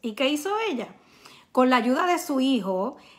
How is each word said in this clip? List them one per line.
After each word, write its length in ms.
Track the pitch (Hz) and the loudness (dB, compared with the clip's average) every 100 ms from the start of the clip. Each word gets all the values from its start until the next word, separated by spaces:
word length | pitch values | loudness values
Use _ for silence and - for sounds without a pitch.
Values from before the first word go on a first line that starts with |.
¿Y 100 | 233 | -8
qué 160 | 208 269 | -2 -2
hizo 220 | 294 370 415 440 | -2 -2 -4 -2
ella? 200 | 240 190 - _ - - - _ | -4 -8 -14 _ -20 -20 -20 _
Con 180 | - 254 | 2 4
la 60 | 247 | 4
ayuda 300 | 226 277 359 | 2 0 2
de 120 | 349 | 0
su 220 | - 269 | 0 0
hijo 580 | 262 254 190 185 233 - - | 2 0 0 -2 -4 -8 -20